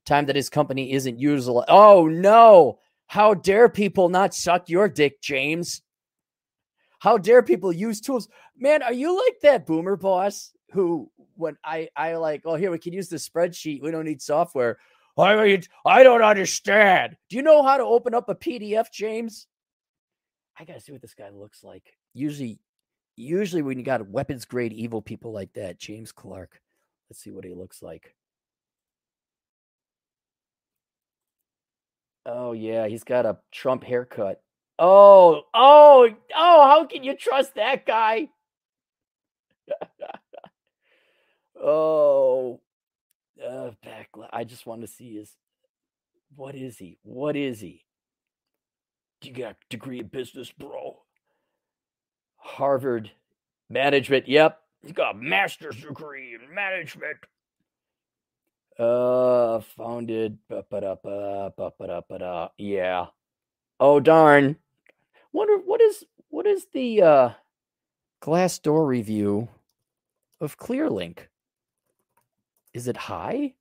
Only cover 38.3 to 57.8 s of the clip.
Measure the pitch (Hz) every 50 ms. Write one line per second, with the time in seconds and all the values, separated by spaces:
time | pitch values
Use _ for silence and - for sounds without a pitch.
38.3 | _ _ _ _ _ _ _ _ _ _ _ _ _ _ _ _ _ _ _ _
39.3 | _ _ _ _ _ _ _ - 571 - - - _ _ - - - - _ _
40.3 | - - - - _ _ _ _ _ _ _ _ _ _ _ _ _ _ _ _
41.3 | _ _ _ _ _ - - 143 151 156 156 156 156 151 147 143 139 139 135 131
42.3 | 127 131 127 123 - - _ _ _ _ _ _ _ _ _ _ _ _ _ _
43.3 | _ - 127 120 123 - - 120 107 _ _ - 113 107 101 _ _ 104 110 -
44.3 | - 113 117 110 123 - _ 123 113 113 113 101 - - 120 123 107 107 107 -
45.3 | _ _ _ _ _ _ _ _ _ _ _ _ _ _ _ _ _ _ _ _
46.3 | 139 143 135 135 139 135 131 127 110 - 98 85 82 _ _ 107 120 123 143 151
47.3 | 147 143 143 135 120 104 104 85 87 _ _ _ _ _ _ _ _ _ _ _
48.3 | _ _ _ _ _ _ _ _ _ _ _ _ _ _ _ _ _ _ - 135
49.3 | 123 127 120 107 98 _ _ _ 135 110 - 135 127 123 - - - 135 123 117
50.3 | - 135 131 - - - 143 143 - 131 - 139 - _ _ _ _ _ _ _
51.3 | _ _ _ _ _ _ _ _ _ _ _ _ _ _ _ _ _ _ _ _
52.3 | _ _ - - - - 135 139 139 127 131 135 120 113 107 - _ _ _ _
53.3 | _ _ _ _ _ _ _ - 110 123 135 143 143 139 123 - 135 127 - 123
54.3 | 135 151 156 160 - _ _ _ _ _ - 147 175 - 156 117 98 104 123 151
55.3 | 185 196 190 160 - - 160 147 127 113 143 151 135 - 156 147 139 135 131 123
56.3 | 117 113 120 - 180 202 202 190 190 180 160 - - - 147 151 151 - _ _
57.3 | _ _ _ _ _ _ _ _ _ _